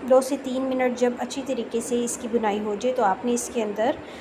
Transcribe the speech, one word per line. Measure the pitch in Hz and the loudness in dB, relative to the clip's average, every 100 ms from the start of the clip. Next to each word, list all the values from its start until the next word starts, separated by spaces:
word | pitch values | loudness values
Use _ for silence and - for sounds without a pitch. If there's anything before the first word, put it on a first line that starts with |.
दो | 254 262 | 6 4
से | 262 277 | 6 -4
तीन | 269 254 | -2 -2
मिनट | 262 262 254 233 | -2 0 0 2
जब | 247 240 | 2 2
अच्छी | 247 - | -6 -6
तरीके | 262 240 226 233 | -4 -4 -2 -4
से | 233 240 | -2 -2
इसकी | 240 - 240 | -2 -4 -2
बुनाई | 226 220 208 | 0 2 0
हो | 214 208 | -2 -2
जाए, | 247 | 0
तो | 254 | 2
आपने | 214 185 247 | 2 2 0
इसके | 240 - 240 | 0 -2 -2
अंदर | 214 208 226 - - - | -2 0 0 0 -6 -14